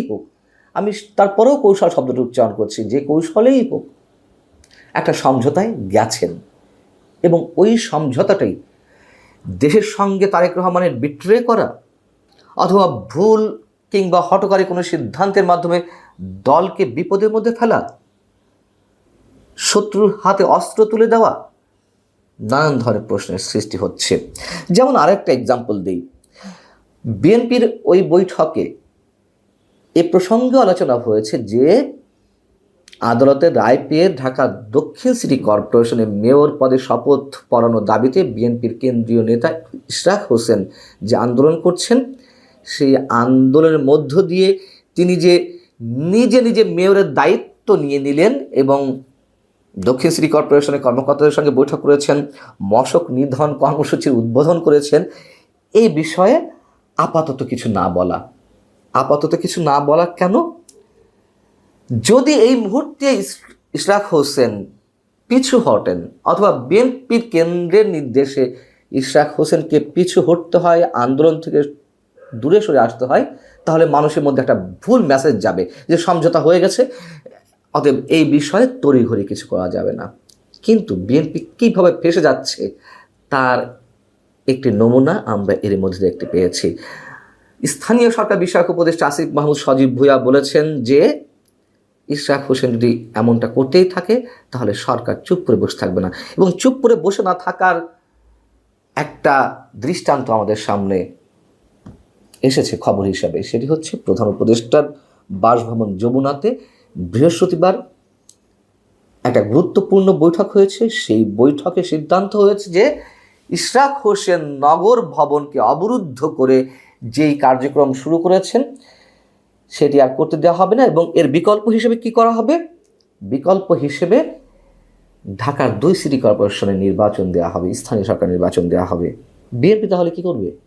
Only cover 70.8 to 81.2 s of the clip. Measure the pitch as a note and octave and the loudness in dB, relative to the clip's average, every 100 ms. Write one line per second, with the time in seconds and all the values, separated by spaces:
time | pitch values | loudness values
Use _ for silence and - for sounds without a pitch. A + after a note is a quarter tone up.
70.8 | E3 A#2+ A#2+ C3+ D#3+ D#3+ D#3+ D3+ C#3+ - | 2 0 -2 2 2 2 -2 -2 -2 -8
71.8 | _ _ _ _ - A2+ C3+ G3+ G#3 C#3 | _ _ _ _ -18 -8 0 2 2 2
72.8 | A2+ - B2+ F3 - - - _ - D#3+ | 0 -2 -2 0 -2 -8 -20 _ -2 2
73.8 | E3 C#3+ D3+ - C#3+ C3 B2 G#2 F#2 F#2 | 2 2 0 0 0 0 0 -2 -4 -12
74.8 | F#3 B3 E3 C3+ D#3 G#2+ G#2 F2+ F2 - | 0 2 4 2 2 0 -2 -2 -6 -8
75.8 | - E3+ F#3 E3+ D#3+ E3 D3 F3 F3+ - | -2 0 2 2 2 2 4 4 2 0
76.8 | B3+ - E3+ D#3 - - _ _ _ D3 | -2 -4 -20 -20 -20 -20 _ _ _ 0
77.8 | C#3 C3 - D#3+ D3+ D3 - G3 B3+ - | 0 0 0 2 4 2 2 2 2 2
78.8 | C#3+ B2+ A2 G#2+ G2 G2+ - F2+ F2+ F#2 | 2 4 2 -2 -4 -8 -6 -6 -4 -4
79.8 | F#2 - E2+ - _ _ _ _ - A3 | -4 -6 -10 -16 _ _ _ _ 0 0
80.8 | - F#2 G2 C#3 | 0 -6 0 0